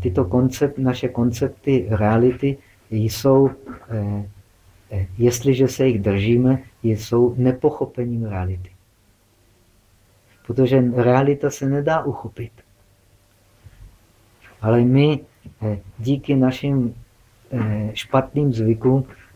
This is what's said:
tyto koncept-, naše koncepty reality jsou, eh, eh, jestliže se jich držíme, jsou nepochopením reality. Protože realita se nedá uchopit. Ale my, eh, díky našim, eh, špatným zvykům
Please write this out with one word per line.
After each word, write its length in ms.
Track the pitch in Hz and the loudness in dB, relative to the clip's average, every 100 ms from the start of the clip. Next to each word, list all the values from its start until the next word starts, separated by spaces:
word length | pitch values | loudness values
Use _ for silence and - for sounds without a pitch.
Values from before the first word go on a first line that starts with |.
tyto 220 | 123 147 | -4 -2
koncept-, 540 | 131 127 127 - 143 143 | 0 2 0 0 -2 0
naše 300 | 131 123 127 | -2 -2 -4
koncepty 800 | 127 120 117 139 - - 131 95 | -2 -2 0 -4 -4 0 0 0
reality 640 | 107 104 113 123 123 139 139 _ _ _ | 0 2 4 2 2 -4 -4 _ _ _
jsou, 600 | 110 110 - 139 135 135 131 - - - | -4 -2 -2 2 4 4 0 -16 -20 -10
eh, 380 | 110 101 104 101 - _ _ _ _ _ | -6 -4 -6 -8 -14 _ _ _ _ _
eh, 160 | 98 92 92 | -6 -6 0
jestliže 500 | 120 120 139 131 131 | 0 2 0 2 0
se 180 | - 131 | 2 0
jich 140 | 113 | 2
držíme, 580 | 104 98 104 120 127 131 - _ | 0 0 2 2 4 0 -2 _
jsou 520 | 117 107 - 120 123 120 | -2 -2 0 2 2 2
nepochopením 840 | 123 127 151 147 127 - 123 117 | 0 2 -2 -2 -8 -6 -6 -4
reality. 460 | 113 98 90 90 90 - _ _ _ _ _ _ _ _ _ _ _ _ _ _ _ _ - | -4 -4 -4 -6 -10 -20 _ _ _ _ _ _ _ _ _ _ _ _ _ _ _ _ -8
Protože 380 | 117 131 135 123 123 | 0 2 4 2 2
realita 540 | 120 127 139 139 147 | 2 4 2 0 -2
se 180 | 139 139 | -4 -4
nedá 360 | 139 147 160 | -2 0 -2
uchopit. 480 | 147 - - - 117 - _ _ _ _ _ _ _ _ _ _ - _ - _ _ _ _ _ - _ | -4 -8 -12 -14 -14 -16 _ _ _ _ _ _ _ _ _ _ -20 _ -20 _ _ _ _ _ -20 _
Ale 240 | 110 117 | 2 4
my, 360 | 120 131 147 143 - _ - - | 4 4 4 2 -6 _ -20 -8
eh, 160 | 110 101 - - | -6 -6 -10 -10
díky 380 | 113 139 139 139 | -4 -4 0 2
našim, 580 | 127 131 143 139 120 - - _ _ _ _ | 2 0 -2 0 -2 -6 -20 _ _ _ _
eh, 380 | 127 110 104 107 | -4 -4 -2 -4
špatným 580 | 110 - 135 131 143 143 | -8 -2 -2 0 -2 -2
zvykům 520 | 113 110 113 127 135 135 - - | 0 0 0 2 0 -2 -12 -20